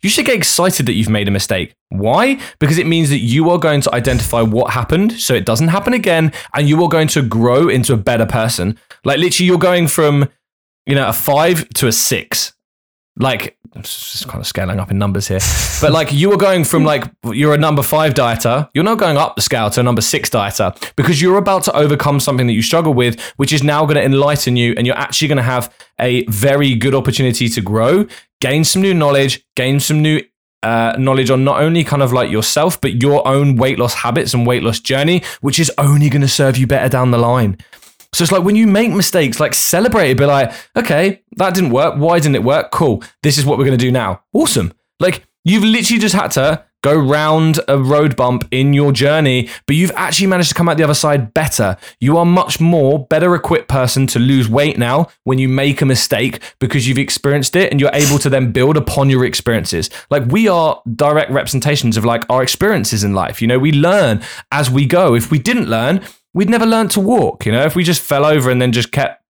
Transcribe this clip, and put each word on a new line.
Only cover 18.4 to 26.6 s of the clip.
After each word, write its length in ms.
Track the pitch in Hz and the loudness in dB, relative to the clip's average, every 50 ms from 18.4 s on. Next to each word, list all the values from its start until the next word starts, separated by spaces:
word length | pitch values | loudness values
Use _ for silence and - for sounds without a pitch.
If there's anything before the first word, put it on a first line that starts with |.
| - 117 120 139 151 - _ | -2 -2 -2 -2 -4 -4 _
You're 80 | - | -2
now 140 | 165 208 233 | 0 0 0
going 200 | 220 202 170 151 | 0 0 0 0
up 200 | 139 - - - | 0 0 -2 -2
the 60 | - | -4
scale 280 | - - 135 120 113 104 | -4 -2 -2 -2 -2 -2
to 100 | - - | 0 0
a 20 | 123 | 0
number 160 | 123 120 107 | 2 0 0
six 280 | - - - 151 - - | -2 -2 -2 -4 -4 -2
dieter 460 | - 117 101 101 - - 107 92 90 - - - _ | -2 -2 -2 -2 -2 -2 -4 -4 -4 -8 -16 -10 _
because 260 | - 143 151 175 139 | -2 0 0 2 2
you're 140 | 165 185 185 | 2 2 2
about 260 | 202 185 196 190 185 - | 2 2 0 0 0 0
to 120 | - - | 0 0
overcome 420 | 147 151 147 147 139 - 147 143 143 | 2 2 2 0 0 0 0 0 0
something 300 | - - 135 123 127 120 | 0 0 0 0 0 0
that 60 | 113 | 0
you 80 | 110 | 0
struggle 300 | 113 - - 165 170 160 | 0 0 0 0 0 2
with, 280 | 139 123 123 120 110 - - - - | 2 2 0 0 -2 -4 -10 -18 -6
which 160 | - 139 127 | -4 -2 -2
is 100 | 156 147 | 0 0
now 240 | 127 147 147 147 156 | 0 0 0 0 0
gonna 140 | 147 156 143 | 0 0 0
enlighten 560 | - 135 135 139 143 143 147 143 - 127 123 | 2 2 2 2 2 2 0 0 -2 -2 0
you. 180 | 123 120 120 120 | 0 0 0 0
And 80 | - 117 | 0 0
you're 140 | 123 - - | -2 -2 -2
actually 300 | 139 - - - 156 135 | -4 -6 -4 -4 -2 -2
gonna 140 | 151 135 | -2 -2
have 300 | 117 117 127 123 117 - _ _ - _ _ - | 0 -2 -2 -4 -4 -8 _ _ -20 _ _ -4
a 240 | 123 127 123 127 123 | -2 0 0 -2 -2
very 500 | 113 104 98 104 113 127 143 | -2 -4 0 0 2 2 2